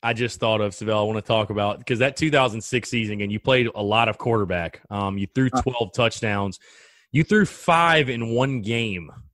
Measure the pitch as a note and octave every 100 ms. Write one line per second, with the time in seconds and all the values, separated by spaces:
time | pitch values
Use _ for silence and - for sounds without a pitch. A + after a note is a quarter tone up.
0 | A#2 A2+ A#2+ - A#2 A2 G#2 - A2 G#2+
1 | G#2+ A2 - A2 G#2 G#2 G2+ G#2 - A#2
2 | C3 C3+ D#3 C#3+ C3 A2 - B2+ - A#2+
3 | A2 G#2 G2+ G#2 - C3 A#2 - G#2 G#2+
4 | A#2 G#2+ - A#2 G2 F2+ E2+ - _ G2+
5 | G2 G2 G2 - C3 B2+ - B2 A2 -
6 | A#2 - A2+ G2+ G2 F#2 - - - _
7 | _ C3+ D#3 G#3+ G3+ - - E3+ E3+ D#3+
8 | C3 A#2+ A2+ A#2 C3+ C3 G#2 A#2 A2+ F#2
9 | D#2 - -